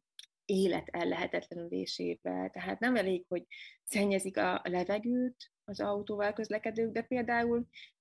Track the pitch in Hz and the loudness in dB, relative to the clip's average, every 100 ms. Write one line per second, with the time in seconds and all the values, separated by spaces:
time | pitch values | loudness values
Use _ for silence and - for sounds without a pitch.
0 | _ - - _ - 196 190 170 - 175 | _ -20 -20 _ 0 4 4 2 -2 -2
1 | 175 170 - 175 - 175 170 - 180 - | 0 0 0 -2 -4 -8 -6 -4 -4 -4
2 | 175 170 185 180 185 185 185 196 240 240 | -4 -4 -4 -2 -4 -4 -6 0 2 2
3 | 190 180 - 175 - - - - - 208 | 2 0 -2 -6 -6 -14 -18 -14 -4 2
4 | 202 196 190 208 185 185 - 180 180 208 | 4 4 2 2 2 2 0 0 0 0
5 | 233 247 254 - - _ - 202 202 202 | 2 2 0 -2 -16 _ -12 -4 -2 -2
6 | 208 208 202 208 220 214 226 220 226 220 | -2 0 0 0 -2 -2 -2 0 0 0
7 | 226 254 233 233 233 240 240 - - _ | -2 0 2 2 4 2 0 -10 -20 _